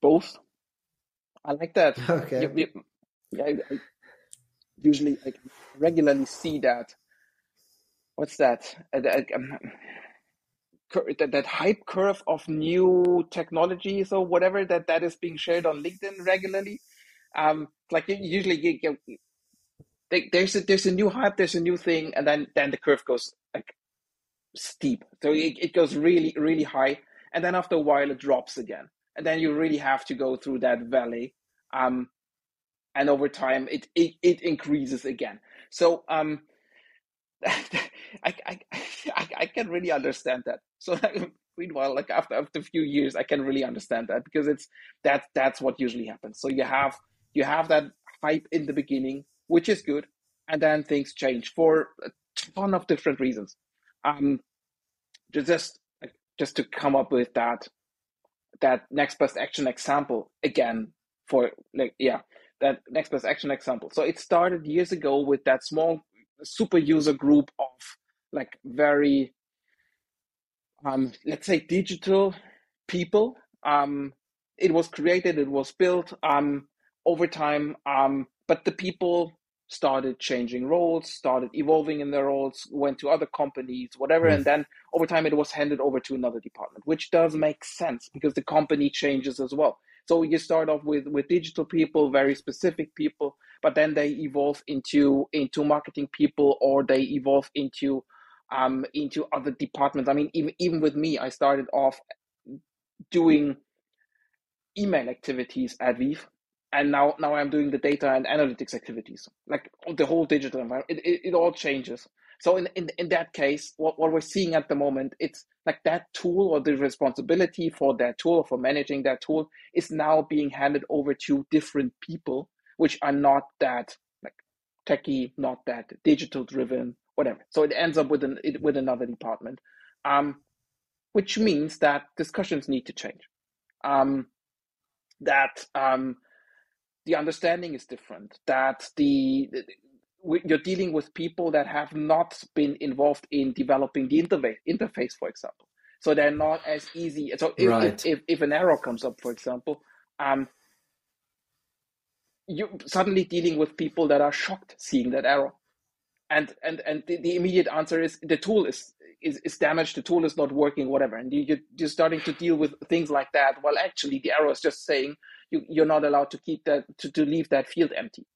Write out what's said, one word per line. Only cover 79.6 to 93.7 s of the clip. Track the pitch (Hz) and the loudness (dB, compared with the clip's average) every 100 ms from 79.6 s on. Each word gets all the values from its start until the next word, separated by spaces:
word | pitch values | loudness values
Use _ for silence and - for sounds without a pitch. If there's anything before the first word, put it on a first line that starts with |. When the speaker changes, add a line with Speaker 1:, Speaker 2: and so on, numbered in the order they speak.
| _ | _
Speaker 1:
started | - 151 135 131 123 | -2 0 0 -2 -6
changing | - 127 120 123 127 | -4 -2 -2 -4 0
roles, | 170 170 165 156 | 2 2 0 -4
started | - - 127 123 | -6 -2 -2 -2
evolving | - 147 156 151 151 | -6 2 2 2 -4
in | 143 | -2
their | 143 139 | -2 0
roles, | 139 135 - - | 0 -2 -6 -12
went | 143 139 131 | -2 -2 -2
to | 143 | 0
other | 156 151 | 0 0
companies, | - 143 139 127 127 123 127 | -4 -4 -4 -10 -10 -12 -8
whatever. | 135 165 165 | 2 4 4
Speaker 2:
Mm. | 151 | 4
Speaker 1:
And | 139 | 2
then | 147 147 - _ | 0 -2 -14 _
over | 170 165 | -2 0
time, | 165 160 | 0 2
it | 147 | 0
was | 147 | 0
handed | - 147 143 | -2 -2 0
over | 143 131 | 0 -2
to | - 135 | -4 -4
another | 123 117 | -4 -6
department, | - - - - 135 | -14 -16 -16 -14 -4
which | 160 - | -4 2
does | 170 165 156 | 4 4 2
make | 156 151 | -2 -2
sense | - - 170 120 - | -12 -6 -6 -6 -10
because | 139 147 | -4 -2
the | 139 | -2
company | - 156 151 147 143 | 0 0 2 0 0
changes | - 143 135 131 127 | 0 0 0 -2 -4
as | 131 | -6
well. | 139 147 - _ _ - | 2 0 0 _ _ 0
So | 170 | 2
you | 160 160 | 4 0
start | - 160 160 | 2 0 2
off | 151 | -2
with, | 147 147 143 | 0 -4 -2
with | 143 143 | -4 0
digital | 175 160 - 151 | 0 -2 -6 -4
people, | 170 156 156 143 | 0 0 2 4
very | 139 139 139 | 4 2 0
specific | - 131 185 160 151 | -6 -2 -2 -2 -8
people, | - 151 _ 143 _ _ - | -4 -6 _ -6 _ _ -2
but | 147 | 0